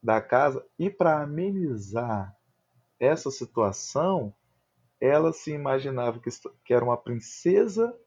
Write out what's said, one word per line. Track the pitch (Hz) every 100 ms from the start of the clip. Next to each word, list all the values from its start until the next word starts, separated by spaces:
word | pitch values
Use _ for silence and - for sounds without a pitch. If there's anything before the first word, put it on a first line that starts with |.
da | 117 110
casa. | - 123 143 131 - _
E | 180
pra | 202 170 151
amenizar | 147 151 185 196 170 113 98 110 120 107 95 - _ _ _ _ _ _
essa | 127 160 143
situação, | - 120 - 104 95 - 139 170 190 107 - _ _ _ _ _ _
ela | 127 147 165
se | 160 -
imaginava | 151 139 135 135 127 120 117
que | 123
est-, | - - _ _
que |
era | 123
uma | 120 120
princesa | - 120 - - 165 196 233 196 233 233